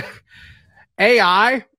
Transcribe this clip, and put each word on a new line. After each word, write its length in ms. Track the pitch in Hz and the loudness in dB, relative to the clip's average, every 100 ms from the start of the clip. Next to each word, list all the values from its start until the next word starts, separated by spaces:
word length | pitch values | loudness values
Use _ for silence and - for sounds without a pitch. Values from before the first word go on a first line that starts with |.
| - - _ - | -8 -14 _ -20
<laughs> 640 | - - _ _ _ - | -20 -20 _ _ _ -2
A 220 | 208 233 | 0 2
I 440 | 180 185 233 262 - | 2 0 0 -4 -10